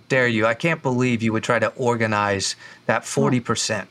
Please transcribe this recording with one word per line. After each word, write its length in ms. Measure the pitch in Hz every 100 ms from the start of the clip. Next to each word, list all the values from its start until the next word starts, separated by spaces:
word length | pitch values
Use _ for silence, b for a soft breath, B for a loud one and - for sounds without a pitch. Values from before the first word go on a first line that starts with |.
| -
dare 180 | 135 120
you? 180 | 110 110
I 80 |
can't 300 | 117 170 160
believe 400 | 135 123 127 117
you 100 | 113
would 100 | 110
try 140 | - 117
to 120 | 107
organize 840 | - 120 117 110 104 104 98 95 - B B -
that 180 | 117
forty 360 | - 139 139 127
percent 500 | 120 113 - 107 95